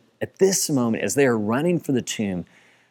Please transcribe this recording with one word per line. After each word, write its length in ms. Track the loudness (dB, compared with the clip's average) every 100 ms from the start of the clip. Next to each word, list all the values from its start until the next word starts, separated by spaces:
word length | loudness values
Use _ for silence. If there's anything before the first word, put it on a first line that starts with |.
| _ -12
at 180 | -10 0
this 300 | 2 2 0
moment, 340 | 0 0 0
as 100 | -2
they 140 | 2 2
are 100 | 2
running 420 | 0 0 0 -2
for 120 | 0
the 100 | -2
tomb, 440 | -2 -4 -4 -4 -8 _ _ _ _